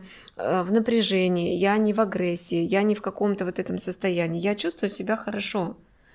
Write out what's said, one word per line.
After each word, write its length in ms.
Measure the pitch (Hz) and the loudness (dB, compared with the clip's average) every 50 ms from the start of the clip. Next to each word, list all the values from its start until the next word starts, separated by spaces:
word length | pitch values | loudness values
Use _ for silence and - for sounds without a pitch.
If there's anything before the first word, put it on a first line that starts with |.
| - - - - - - - - | -2 -8 -16 -20 -20 -18 -10 -4
э, 240 | - 113 165 185 | -2 0 2 2
в 100 | 175 180 | 2 2
напряжении, 840 | 202 226 220 247 233 233 208 175 190 190 185 180 180 175 175 175 180 | 2 2 2 4 2 2 4 4 4 4 4 4 2 2 2 0 0
я 220 | 175 185 196 202 214 | 2 2 2 4 4
не 140 | 214 214 | 4 2
в 80 | 208 214 | 2 2
агрессии, 640 | 226 196 - - 185 175 175 175 - - 175 170 | 0 0 0 0 0 0 -2 -4 -4 -2 -2 0
я 220 | 170 - - 196 202 | 0 2 2 2 4
не 100 | 214 208 | 4 2
в 80 | 208 | 0
каком-то 440 | - 196 - - 202 208 202 196 190 | -2 -6 -4 0 0 0 0 0 -2
вот 120 | 180 180 - | -4 -4 -4
этом 220 | 185 - 180 185 | -4 -4 -6 -4
состоянии, 600 | - - 180 - - 190 180 175 170 165 165 170 | -4 -6 -6 -2 -2 0 0 2 0 0 0 0
я 140 | 175 202 208 | 0 0 0
чувствую 380 | 202 - 339 330 - - 196 | 0 -2 -4 -4 -2 -4 -4
себя 260 | 196 - 190 - 220 220 | -4 -4 -4 -2 -2 -2
хорошо. 580 | - - 208 208 202 - - 208 175 - - - - _ _ _ _ _ _ | -2 -4 -4 -4 -4 -2 -2 -2 -2 -4 -6 -10 -16 _ _ _ _ _ _